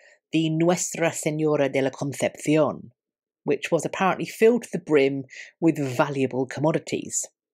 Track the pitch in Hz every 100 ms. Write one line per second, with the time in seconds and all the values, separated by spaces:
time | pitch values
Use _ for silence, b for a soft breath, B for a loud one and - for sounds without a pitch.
0 | b b _ 160 160 156 170 175 - -
1 | 165 - 165 151 156 147 139 139 135 -
2 | 143 123 123 - - 156 131 80 - _
3 | _ _ _ _ - - - 165 151 -
4 | 190 - 165 - 226 240 - 180 - 151
5 | 139 139 135 B B B 165 147 135 123
6 | 151 139 127 123 127 135 151 151 - -
7 | - - - _ _